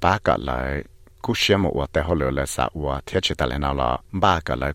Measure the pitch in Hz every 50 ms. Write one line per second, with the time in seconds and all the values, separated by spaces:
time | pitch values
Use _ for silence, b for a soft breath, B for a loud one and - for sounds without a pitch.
0 | - 90 98 107 - 90 64 50 - 65 62 62 64 67 69 71 - - - -
1 | - - - - - - 117 - - - 101 98 95 76 - 69 69 - - 80
2 | 71 85 85 76 67 65 67 69 69 - - - 64 - - 80 73 67 67 67
3 | - - - 95 - - - - 71 62 64 71 71 69 69 67 64 60 64 -
4 | - - - 92 98 98 90 82 - - 65 64 65 73 73